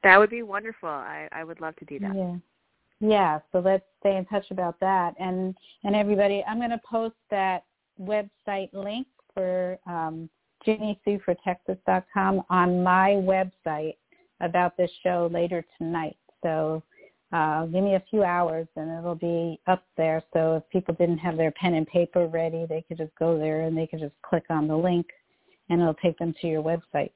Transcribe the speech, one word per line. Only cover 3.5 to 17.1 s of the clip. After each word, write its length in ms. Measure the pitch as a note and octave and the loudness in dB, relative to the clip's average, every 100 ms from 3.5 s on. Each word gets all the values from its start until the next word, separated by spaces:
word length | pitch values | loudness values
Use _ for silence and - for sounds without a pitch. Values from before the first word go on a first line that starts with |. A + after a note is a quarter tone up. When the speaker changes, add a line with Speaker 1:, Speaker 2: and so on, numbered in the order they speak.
Speaker 2:
so 80 | F#3 | 0
let's 240 | F3+ F#3+ _ _ | 2 2 _ _
stay 160 | G3+ F#3+ | 0 0
in 80 | |
touch 220 | F#3 G#3 - | -2 -6 -4
about 300 | F#3+ F3 - | -4 -4 -2
that. 340 | F#3+ F#3+ F3+ - | 0 2 0 -4
And, 340 | F#3 F3+ F#3+ F#3 - _ | -4 -2 -4 -6 -18 _
and 100 | G#3 | -2
everybody, 480 | G#3 G3+ G3+ G3+ G3+ G3 | 0 2 4 2 2 -4
I'm 100 | A3+ | -4
gonna 220 | A#3 A3+ - | -4 -6 -4
post 280 | A#3 A3+ _ _ | -4 -4 _ _
that 340 | G3+ F#3+ F#3 _ _ _ - | -2 0 -2 _ _ _ -14
website 680 | F#3+ G#3+ G3+ _ - G3 F#3+ | -4 -4 -4 _ -8 -6 -6
link 340 | G3 G3 A3+ C4 _ _ | -8 -8 -8 -10 _ _
for, 440 | - F#3 F#3 F3+ F#3 F#3 | -6 -2 -2 -4 -6 -8
um, 440 | F3 D#3+ D#3+ E3 _ _ _ | -6 -6 -6 -12 _ _ _
Ginny 340 | - G#3+ G#3+ G#3 | -2 -2 -2 -4
Sue 160 | - G3+ | -2 -2
for 100 | - F3 | -2 -2
Texas 320 | - F3+ - F#3+ - | -2 -6 -6 -4 0
dot 180 | F#3 - | 0 0
com 280 | G3+ F#3+ G3 - | 0 2 0 0
on 340 | F#3 F3+ F3+ | 2 4 4
my 280 | F3+ F#3 F#3+ G3+ F#3 | 4 6 6 4 4
website 600 | F#3+ F#3+ _ E3 D3+ D#3 - _ _ _ _ | 2 0 _ -6 -6 -6 -10 _ _ _ _
about 360 | E3+ F3+ F3+ - | -2 0 0 0
this 120 | F3 - | -2 0
show 260 | F#3 F3+ E3+ | -2 0 0
later 320 | E3+ F3 F3 - _ | 0 -2 -4 -8 _
tonight. 400 | E3 E3+ D#3 - _ _ | -4 -4 -6 -10 _ _
So, 400 | E3+ D#3+ D#3 D#3+ - _ - | -4 -2 -2 -4 -8 _ -20